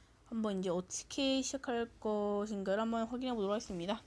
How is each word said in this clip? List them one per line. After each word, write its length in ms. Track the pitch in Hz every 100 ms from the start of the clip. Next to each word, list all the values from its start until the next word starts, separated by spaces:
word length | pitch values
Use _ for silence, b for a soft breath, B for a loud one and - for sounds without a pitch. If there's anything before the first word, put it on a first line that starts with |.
| b b -
한번 340 | 226 214 190
이제 100 | 185
어떻게 720 | 175 185 - - - 269 269
시작할 480 | 254 269 - 233 233 -
것인가를 840 | 214 208 208 202 208 202 190 202
한번 240 | 226 226 226
확인해 280 | 247 254
보도록 200 | 233 196 185
하겠습니다. 460 | - 180 175 220